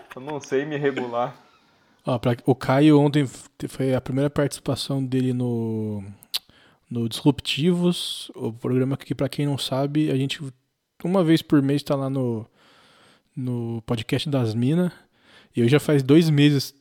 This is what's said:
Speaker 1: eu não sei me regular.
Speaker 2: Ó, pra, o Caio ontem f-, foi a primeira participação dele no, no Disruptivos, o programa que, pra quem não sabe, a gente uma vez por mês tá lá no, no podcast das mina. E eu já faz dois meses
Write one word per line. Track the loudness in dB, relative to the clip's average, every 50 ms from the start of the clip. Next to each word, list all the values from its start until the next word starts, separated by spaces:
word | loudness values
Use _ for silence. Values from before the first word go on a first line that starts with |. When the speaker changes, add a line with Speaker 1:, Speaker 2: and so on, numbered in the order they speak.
| -6 -10 -16
Speaker 1:
eu | -14 -12 -10 -10
não | -10
sei | -6 -2 -2 -2 -2
me | -2 -4
regular. | -2 -2 -2 -2 -2 -6 -4 -4 -4 -4 -4 -6 -12 _ _ _ _ _ _ _ _ _ _ _ _ _
Speaker 2:
Ó, | -4 -4
pra, | 0 0 -2 -2 0 0
o | 0 0
Caio | 0 0 0 2 4 6 6 6 6
ontem | 6 4 2 0 0
f-, | -2 -6 -12 -20 -20 _ -12 -12
foi | -10 -6 -4 -2 0 0
a | -2
primeira | -2 -4 -2 -2 -2 0
participação | 0 -2 -2 -2 -4 -6 -6 -6 -4 -4 -4 -4 -4 -4 -2
dele | -2 -2 0 0 0 0
no, | -2 -2 -2 -2 -2 -2 -2 -4 -4 -4 -4 -6 -8 -10 -12 -16 -18 -14 -12 -12 -12 -12 _ _ _ _ _ _ _ _ -8
no | -6 -4 -4 -4
Disruptivos, | -4 0 2 2 2 2 -2 -6 -4 0 0 0 2 2 2 0 0 -2 -6 -10 -10 -12 -14 -16 -10
o | -8 -8 -8 -6
programa | -6 -4 -2 0 0 0 0 -2
que, | -6 -6 -8 -6
pra | -4 -4
quem | -4 -2 -2 -2
não | -2 -2
sabe, | -4 -6 -4 -4 -4 -2 -2 0 0 0 0
a | 0
gente | 0 -2 -2 -6 -8 -10 -14 -16 _ _ _ _ _ _ _ _ -8 -4
uma | 0 2 2 4
vez | 4 4 2
por | 2 2 2 4
mês | 4 2 0 0 0
tá | -2 -2
lá | -2 -2 -2
no, | -2 -2 -2 -2 -2 -4 -8 -12 _ _ _ _ _ _ _ _ _ _ _ _ _ _ _ _ _
no | -8 -6 -4 -4 -4 -4 -6 -6 -8 -4
podcast | -4 -4 -4 -2 -2 -4 -2 -2 -2
das | 0 0 0 0 0
mina. | 0 2 2 2 2 0 -2 -4 -10 _ _ _ _ _ _ -20 -20 _ _ _
E | 2
eu | 4
já | 4 4 4
faz | 4 2 2 2 4
dois | 6 6 6 6 6
meses | 6 6 6 6 4 2 0 -4 -10 _